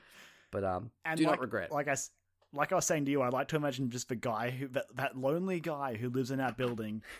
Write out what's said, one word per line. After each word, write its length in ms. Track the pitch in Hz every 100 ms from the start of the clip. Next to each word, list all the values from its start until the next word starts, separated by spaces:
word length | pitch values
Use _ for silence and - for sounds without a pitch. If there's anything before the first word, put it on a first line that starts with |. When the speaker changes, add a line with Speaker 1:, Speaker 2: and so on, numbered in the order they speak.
| - - - - _
Speaker 1:
But, 140 | 101
um, 260 | 95 90 117 -
Speaker 2:
And 120 | 160 160
Speaker 1:
do 60 | 156
Speaker 2:
like, 80 |
Speaker 1:
not 60 | 143
regret. 280 | 123 107 87
Speaker 2:
like 160 | 147 143
I 60 |
s-, 180 | 139 - _ _ _ _
like 200 | 143 147
I 40 | 180
was 100 | -
saying 180 | 160
to 80 | 139
you, 100 | 143
I 60 | 123
like 200 | 131 147
to 80 | 156
imagine 340 | 147 127 127
just 180 | 123 -
the 80 | 117
guy 340 | 123 107 120
who, 160 | 127 135
that, 280 | 127 - 123
that 200 | 135 131
lonely 440 | 135 165 190 180
guy 340 | 160 147 139
who 160 | 107 123
lives 220 | 127 123
in 60 | 135
that 180 | 131 110
building, 480 | 123 113 110 107 -